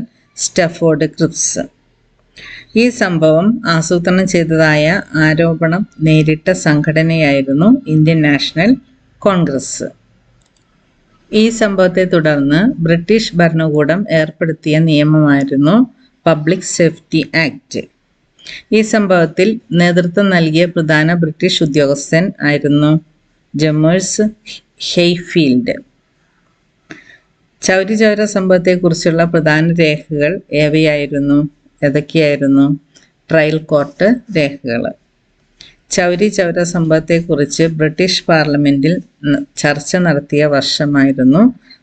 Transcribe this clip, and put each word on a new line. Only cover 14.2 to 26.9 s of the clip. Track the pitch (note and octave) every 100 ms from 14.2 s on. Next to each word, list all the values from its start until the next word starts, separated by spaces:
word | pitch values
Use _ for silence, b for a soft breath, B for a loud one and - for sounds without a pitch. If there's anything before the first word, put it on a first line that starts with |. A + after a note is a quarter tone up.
| D#3 - E3 D#3 D#3 D#3
നിയമമായിരുന്നു | E3 D3 D3+ D#3 D3+ C#3 C#3 C#3 D3 A3 B3+ b b _ E3
പബ്ലിക് | D3+ D3+ F#3 - -
സേഫ്റ്റി | D#3+ E3 - D#3+ - C3
ആക്ട്. | C#3+ - _ - - _ _ _ _ _ B B B
ഈ | G#3+
സംഭവത്തിൽ | G#3+ A3 G3 F3+ D#3+ F3 G3+ A3 -
നേതൃത്വം | E3+ F3 F3 F3 F#3 G3
നൽകിയ | F3 D#3+ D#3+
പ്രധാന | F3 F3 D#3 D3+ D#3
ബ്രിട്ടീഷ് | F3 D#3+ - F3+ -
ഉദ്യോഗസ്ഥൻ | D#3+ D3 C#3 C#3 - D#3+ G3 -
ആയിരുന്നു | D3 D3 D3 C#3+ D3+ D#3+ - _ _ _ _
ജമേഴ്സ് | C#3+ D#3 D3+ D#3+ F#3 F#3+ - G#3+ - B B _ - -
ഹെയ്ഫീൽഡ്. | F3+ F3 F3 - F3 C#3 B2 A2+ - - _ _ _ _ _ _ _ _ _ _